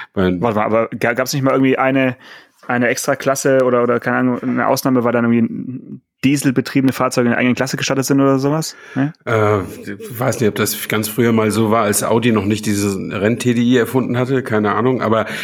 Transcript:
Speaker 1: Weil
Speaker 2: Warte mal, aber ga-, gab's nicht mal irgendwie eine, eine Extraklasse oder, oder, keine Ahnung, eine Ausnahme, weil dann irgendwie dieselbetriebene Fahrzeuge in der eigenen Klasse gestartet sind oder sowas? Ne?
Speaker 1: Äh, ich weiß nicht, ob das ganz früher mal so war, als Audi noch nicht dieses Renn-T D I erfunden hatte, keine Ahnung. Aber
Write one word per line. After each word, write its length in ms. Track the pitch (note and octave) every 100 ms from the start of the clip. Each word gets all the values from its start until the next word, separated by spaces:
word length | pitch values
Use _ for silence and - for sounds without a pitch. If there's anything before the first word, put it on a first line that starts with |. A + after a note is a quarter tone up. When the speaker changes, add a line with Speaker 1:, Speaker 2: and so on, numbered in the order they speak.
| -
Speaker 1:
Weil 260 | - F#2 F2+
Speaker 2:
Warte 180 | A#2 G#2+
mal, 60 | A2
aber 240 | A2 B2
ga-, 240 | A#2 A#2
gab's 200 | A#2+ B2+
nicht 80 | D3
mal 100 | C3
irgendwie 280 | C3 C3+ C3
eine, 360 | C3 C3+ C3 B2 - - - _ -
eine 220 | B2 A#2+
Extraklasse 760 | C3 - C3+ - C3+ D3 C3
oder, 180 | B2+ B2
oder, 180 | A#2+ A#2+
keine 180 | C3 B2
Ahnung, 220 | B2+ B2
eine 240 | C3 B2 A2+
Ausnahme, 360 | B2+ C#3 B2+
weil 100 | A#2
dann 180 | A#2+ A#2
irgendwie 680 | A#2 A#2 - - B2+ - B2+ _ _
dieselbetriebene 680 | C3 C#3+ C#3+ B2+ A#2+ C3+ C3
Fahrzeuge 320 | - B2+ - A#2+
in 60 |
der 60 | A#2
eigenen 180 | B2 A#2+
Klasse 200 | C3+ C#3
gestartet 300 | C3+ C3+ B2+
sind 160 | C#3
oder 180 | C#3 C3+
sowas? 380 | C#3 D#3 D#3 - - -
Ne? 160 | C#3+ - -
Speaker 1:
Äh, 340 | A2+ G#2+ G#2+ F#2 -
ich 360 | - G2+ G#2+ A2+
weiß 220 | B2 A2
nicht, 80 | G#2+
ob 80 | -
das 320 | G#2 - -
ganz 220 | A2 G#2+
früher 240 | - A#2
mal 180 | A2+ A2
so 180 | G#2+ A2
war, 140 | A2+
als 180 | G#2 G2+
Audi 300 | - A2+ A#2+
noch 140 | G#2+ G2
nicht 200 | G#2+ A2
dieses 300 | G2+ G2+ F#2+
Renn-T 580 | F2 G2+ G2+ A#2+ B2
D 80 | A#2+
I 140 | A#2+ B2+
erfunden 420 | A2+ C3 A2+ A#2+
hatte, 240 | B2 C3+
keine 300 | - G#2+ G#2
Ahnung. 280 | G2+ B2 B2+
Aber 240 | A2 A2 G#2 -